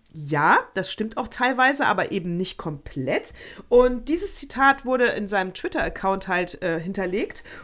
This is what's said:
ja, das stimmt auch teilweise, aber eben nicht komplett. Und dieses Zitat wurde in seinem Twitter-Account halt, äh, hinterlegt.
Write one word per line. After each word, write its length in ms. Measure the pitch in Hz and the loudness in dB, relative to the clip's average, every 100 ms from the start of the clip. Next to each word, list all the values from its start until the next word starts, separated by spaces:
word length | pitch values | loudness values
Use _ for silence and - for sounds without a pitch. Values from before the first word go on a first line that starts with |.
| - | -20
ja, 480 | 156 143 147 156 262 494 | -12 -4 2 4 4 2
das 160 | 190 - | -4 -4
stimmt 280 | - 220 - | -4 -6 -6
auch 100 | - | -8
teilweise, 580 | - 254 254 262 277 - | -2 0 4 4 4 2
aber 260 | 190 - | 0 0
eben 260 | 202 175 175 | -2 -4 -4
nicht 180 | 185 - | -4 -6
komplett. 760 | 165 147 - 139 131 220 - - - - - | -8 -8 -10 -6 -2 -2 -4 -16 -18 -14 4
Und 400 | 240 247 247 247 | 6 6 2 -2
dieses 280 | 339 392 - | -2 0 -4
Zitat 500 | 285 247 269 269 240 | -4 4 4 4 2
wurde 180 | 254 | 2
in 240 | 240 - 202 | 2 0 -2
seinem 240 | 202 185 | 0 -2
Twitter-Account 760 | - 359 302 180 - 190 190 190 | -4 -4 -2 -2 -2 0 0 0
halt, 340 | 180 180 - | -2 -2 -4
äh, 180 | 180 165 | -2 -2
hinterlegt. 640 | 170 196 185 196 - - - - | -2 -4 -2 -2 -4 -8 -14 -18